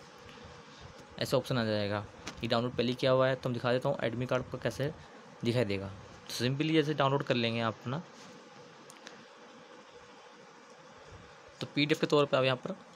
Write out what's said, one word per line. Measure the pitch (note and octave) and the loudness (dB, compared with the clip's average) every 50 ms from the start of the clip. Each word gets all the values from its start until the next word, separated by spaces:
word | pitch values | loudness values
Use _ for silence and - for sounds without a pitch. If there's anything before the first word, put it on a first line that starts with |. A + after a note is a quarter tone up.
| - - - - - - - - - - - - - - - - - - - - - - - - | -20 -20 -20 -20 -20 -18 -18 -18 -18 -18 -18 -18 -20 -20 -20 -18 -18 -18 -18 -20 -20 -18 -6 -6
ऐसा | A#2+ - C#3+ | -2 0 2
option | B2+ - - C3+ B2 | 0 2 2 0 0
आ | A2+ | 2
जाएगा। | A2 G#2+ G#2 G#2 G2 G#2 G#2 G2+ - - - - - - | 2 2 0 0 0 -2 -2 -4 -6 -12 -14 -14 -14 -8
ये | - A#2+ A2+ | -6 -2 2
download | A#2+ A#2 A#2+ B2 | 2 2 2 0
पहले | - - A#2 B2 B2 | 0 0 0 0 0
किया | B2 - C3 | 2 4 4
हुआ | C3 C3 C3 C3 | 6 6 6 4
है, | C3 | 2
तो | C3 - C3+ | 0 -2 -4
हम | A#2+ | -2
दिखा | - - B2 | 0 2 2
देता | B2 B2+ - C#3+ | 2 2 2 0
हूँ | C#3+ - | 0 0
एडमिट | - A#2+ A2+ A#2+ B2+ B2 | -2 -2 -2 -2 -2 0
card | C3 B2+ B2+ | 0 0 0
को | - - B2+ | -4 -8 -4
कैसे | - B2 - - C3 D3 D#3+ - - - - - - - - - - | -4 -4 -2 -2 -4 -4 -4 -8 -14 -20 -20 -20 -20 -20 -12 -2 0
दिखाई | A#2 A2+ B2 A#2 | 2 2 4 2
देगा। | G2 G2 G2 G2 G2 F#2+ - - - - - - | 2 0 -2 -2 -6 -10 -12 -16 -18 -18 -18 -14
तो | - - | -10 -6
simply | - A#2 B2 C3+ C#3 D3+ D#3 D#3+ | -2 0 0 0 0 0 2 4
जैसे | D#3+ D3 D3+ D3+ | 4 4 2 2
download | C#3+ C#3 C3+ C#3 C#3 | 2 4 4 4 2
कर | C#3 - C3+ | 2 0 2
लेंगे | B2 A#2 A2+ A2+ A#2 | 2 2 2 0 0
आप | A2+ A2+ G#2+ - | 0 0 -2 -2
अपना, | - A#2+ C3 E3 F3 - - - - - - - - - - - - - - - - - - - - - - - - - - - - - - - - - - - - - - A#4+ - - - - - - - - - - - - - - - - - - - - - - - - - - - - - - - - | -6 -6 -6 -6 -6 -10 -16 -20 -20 -20 -20 -20 -20 -20 -20 -20 -20 -20 -20 -20 -20 -20 -20 -18 -18 -18 -18 -18 -20 -20 -20 -20 -20 -20 -20 -20 -20 -20 -20 -20 -20 -20 -20 -20 -20 -20 -20 -20 -20 -20 -20 -20 -20 -20 -20 -20 -20 -20 -20 -20 -20 -20 -20 -20 -20 -20 -20 -20 -20 -20 -20 -20 -20 -20 -12 -12
तो | - | -12
पीडीएफ़ | - - D3 D3 D3 D#3 - | -4 2 2 4 4 4 2
के | - | 4
तौर | D3+ D#3+ D3 C#3+ | 4 6 4 6
पे | C#3 - | 6 4
आप | C3 C3 | 4 4
यहाँ | C3 B2+ B2+ | 4 2 2
पर | - - F#3+ - - - - | -2 -8 -10 -10 -12 -18 -6